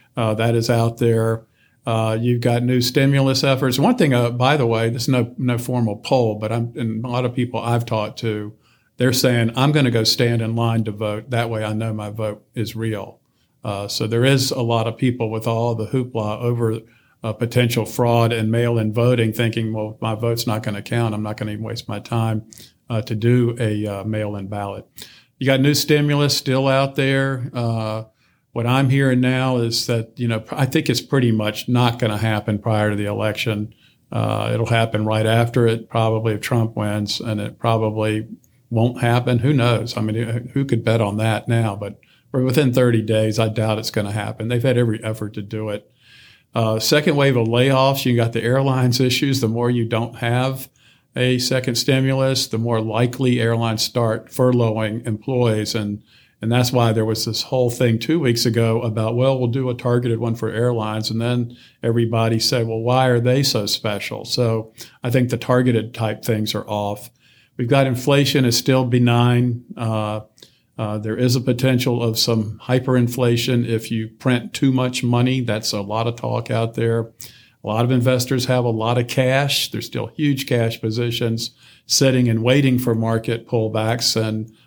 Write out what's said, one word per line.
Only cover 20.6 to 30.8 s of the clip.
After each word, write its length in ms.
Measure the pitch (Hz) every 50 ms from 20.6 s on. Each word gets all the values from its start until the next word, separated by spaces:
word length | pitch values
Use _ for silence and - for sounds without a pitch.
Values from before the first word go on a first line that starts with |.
gonna 200 | - 110 101 101
count. 320 | - - 123 120 117 110 104
I'm 80 | 107
not 160 | 107 104 107 -
gonna 140 | 104 107
even 120 | 104 107 110
waste 240 | 110 113 117 - -
my 100 | 107 104
time, 440 | - - 120 117 113 113 110 107 - - - - - - _ _ _ -
uh, 140 | 117 110
to 140 | 107 - 110
do 400 | 104 113 120 123 123 120 120 120 123
a, 280 | 117 110 104 104 107
uh, 180 | 104 101 98 98
mail-in 420 | 110 107 107 107 104 104 101 95
ballot." 400 | 95 104 101 101 101 98 95 - _ _ - - - - - _ _ _ -
You 80 | 131
got 140 | 131 135 131
new 140 | 135 143 147
stimulus 600 | 147 - - 151 147 147 147 147 143 143 143 -
still 320 | - - 135 127 135 135 135
out 260 | 135 135 139 135 135
there. 560 | 143 135 135 135 135 135 135 135 123 120 -
Uh, 520 | - 123 117 117 113 113 110 110 110 110 110 - _ _ _ _ _ _ _ _
what 140 | - 120 113
I'm 240 | 123 127 135 139 123
hearing 300 | 139 139 139 131 127 123
now 360 | 127 127 131 127 131 131 127
is 300 | 120 117 113 117 - -
that, 260 | - 120 113 110 - -
you 120 | - 120 117
know, 160 | 113 107 - -
I 140 | - - 135
think 220 | 131 - 160